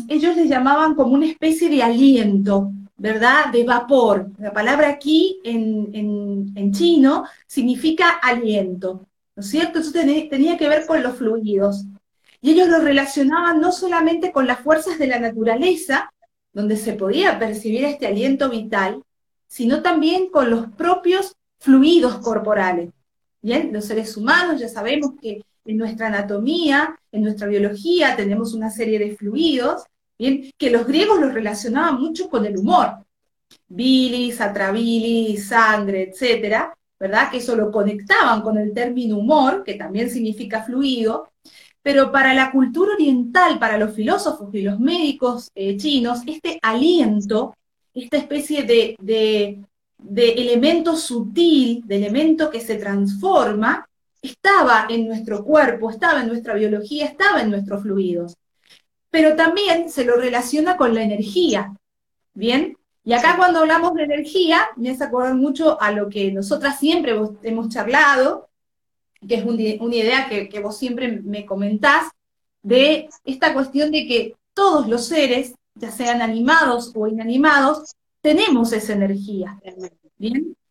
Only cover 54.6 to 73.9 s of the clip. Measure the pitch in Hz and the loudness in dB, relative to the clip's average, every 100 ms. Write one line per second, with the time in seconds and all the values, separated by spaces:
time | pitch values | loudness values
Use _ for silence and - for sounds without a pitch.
54.6 | 269 226 220 233 226 220 - 202 202 302 | 6 4 2 -2 -2 -6 -6 -6 2 4
55.6 | 262 220 220 - 339 294 233 233 233 208 | 4 2 -6 -2 0 0 -2 -4 -4 -2
56.6 | 214 208 208 294 294 - 403 330 220 202 | 0 -2 -4 -6 -6 0 0 2 0 -2
57.6 | 196 202 202 196 185 170 175 175 _ _ | -4 -6 -4 -2 -2 -4 -6 -12 _ _
58.6 | _ _ _ _ _ 320 311 311 330 359 | _ _ _ _ _ 2 4 4 2 2
59.6 | 403 339 330 - 240 240 247 240 247 294 | 0 0 -2 -4 0 2 0 -2 -2 0
60.6 | 330 359 247 226 214 208 208 349 339 202 | 0 2 2 2 -2 -2 -2 0 0 0
61.6 | 196 202 _ _ _ _ _ - 226 262 | -4 -12 _ _ _ _ _ -6 -2 0
62.6 | 381 - _ _ - 240 311 349 359 330 | -2 -6 _ _ -2 2 2 4 4 4
63.6 | 311 330 339 320 294 294 294 381 339 330 | 4 2 0 -2 -2 -4 -2 0 2 2
64.6 | 427 339 240 262 262 247 254 262 285 269 | 0 -4 -6 -4 -4 -2 0 0 0 2
65.6 | 320 - 208 208 202 208 196 196 196 285 | 2 2 0 -2 -4 -4 -4 -4 -4 -2
66.6 | 277 269 285 339 285 214 214 - 226 226 | -2 -2 0 0 0 -2 -4 -8 -8 -6
67.6 | 226 247 208 269 294 269 269 - - _ | -6 -6 -2 2 4 4 2 -2 -10 _
68.6 | _ _ _ _ _ _ 202 226 202 226 | _ _ _ _ _ _ -6 -4 -2 -2
69.6 | 214 214 233 233 220 262 269 208 196 208 | -2 -4 -4 -2 0 0 -2 -6 -6 -10
70.6 | 208 - 254 240 247 202 202 208 202 196 | -10 -8 -8 -6 -6 -6 -8 -10 -8 -6
71.6 | 202 214 285 302 - - _ _ _ _ | -4 0 2 2 0 -10 _ _ _ _
72.6 | 202 247 285 302 - - - 262 320 262 | 0 4 4 2 -2 -14 -12 -2 0 0
73.6 | 262 277 302 | -2 -2 0